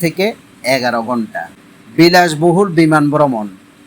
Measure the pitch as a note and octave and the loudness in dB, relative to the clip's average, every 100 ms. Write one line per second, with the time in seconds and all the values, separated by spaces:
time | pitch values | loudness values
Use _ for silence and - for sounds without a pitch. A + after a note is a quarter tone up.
0 | E3+ D#3+ G3+ - _ _ A#2+ C3 A#2+ A#2 | -6 -4 -6 -6 _ _ -4 -2 -2 -4
1 | A2+ A#2+ G#2+ - E2 - _ _ - - | -4 -6 -6 -10 -14 -18 _ _ -8 2
2 | E3+ F3+ F3 D3+ E3+ E3+ G3+ D#3+ D#3+ D#3 | 4 4 2 0 0 2 0 2 2 2
3 | D3 D3+ D3 A#2 G#2 F#2+ _ _ | 2 0 0 -2 -8 -14 _ _